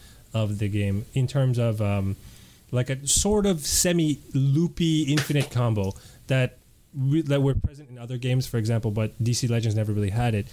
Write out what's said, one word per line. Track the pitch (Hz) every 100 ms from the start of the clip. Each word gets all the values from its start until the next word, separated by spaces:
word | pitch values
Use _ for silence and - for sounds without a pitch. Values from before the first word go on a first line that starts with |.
| - - -
of | 113 107 104
the | 104
game | 104 101 98 113
in | 135 123
terms | 139 131 120
of, | 117 107
um, | 101 101 98 98 - - - - -
like, | 120 127
a | 135 143
sort | - 202 208 202
of | 170
semi-loopy | - - 180 170 156 139 - 143 139 139 170 - 165 156
infinite | 143 147 143 143 135
combo | 120 120 107 95 - - - -
that | 131 127 - - - _
re-, | 139 135 156
that | 147 143
were | 139
present | 135 - 143 143
in | 123
other | 120 127
games, | 127 127 127
for | 120
example, | 110 113 110
but | 104 110 -
D | 117
C | 117 110
Legends | 117 113 107
never | 107
really | 104 101
had | 110 120
it. | 107 98